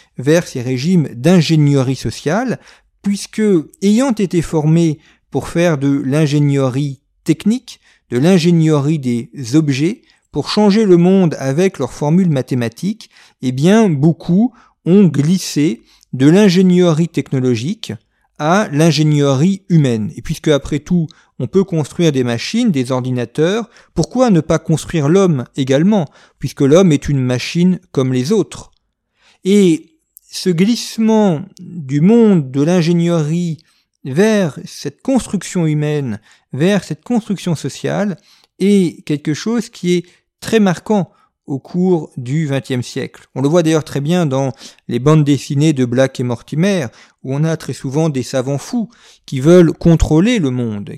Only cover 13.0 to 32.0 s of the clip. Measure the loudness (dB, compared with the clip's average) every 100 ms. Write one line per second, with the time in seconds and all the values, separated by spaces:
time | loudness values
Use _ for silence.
13 | -12 _ _ _ -6 0 4 4 4 2
14 | 2 0 0 0 0 -4 _ _ 2 4
15 | 4 2 0 0 -2 -2 -2 -2 _ _
16 | _ 0 4 6 4 4 4 4 4 2
17 | -2 -4 -4 -2 0 -2 -4 -8 -10 -14
18 | _ _ _ -6 -2 0 0 0 2 2
19 | 2 2 2 2 0 -2 0 2 2 0
20 | -4 -10 -10 -6 0 0 -2 -8 -2 -2
21 | -2 _ _ -10 -4 -2 0 -2 -4 -2
22 | 0 0 -2 -4 -4 -2 0 0 -2 -4
23 | -4 -6 -6 -2 -2 -2 -6 _ _ -4
24 | -4 0 2 2 2 -2 -2 -4 -2 -2
25 | 2 2 2 0 -4 -6 -2 0 2 0
26 | -2 _ _ _ -8 -2 4 4 4 2
27 | 0 -2 -2 -4 -4 0 0 0 _ -4
28 | -2 -2 0 -2 -2 -8 -20 _ _ _
29 | _ _ _ _ 2 4 4 2 -4 _
30 | _ _ _ -8 -2 0 2 0 -4 -2
31 | 0 2 2 0 -6 -18 -18 -14 -6 2